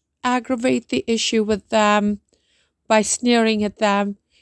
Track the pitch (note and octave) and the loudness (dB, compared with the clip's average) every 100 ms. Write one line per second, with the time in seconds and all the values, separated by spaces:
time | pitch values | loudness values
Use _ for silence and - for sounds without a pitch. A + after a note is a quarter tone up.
0 | _ _ B3 B3 A#3 B3+ B3+ B3 - B3 | _ _ -4 -4 -4 -2 0 -2 -2 -6
1 | - A3+ - A3+ G#3 G#3 - A3 G#3 G#3 | -2 -2 0 0 0 -2 -2 0 2 2
2 | G#3 G#3 _ _ _ _ _ _ - A3 | 0 -4 _ _ _ _ _ _ 0 0
3 | G#3 - B3 A#3 A3 A3 G#3 - G#3+ G3+ | 0 -2 2 2 2 0 -2 -2 -2 0
4 | G3+ G3+ _ _ | -2 -6 _ _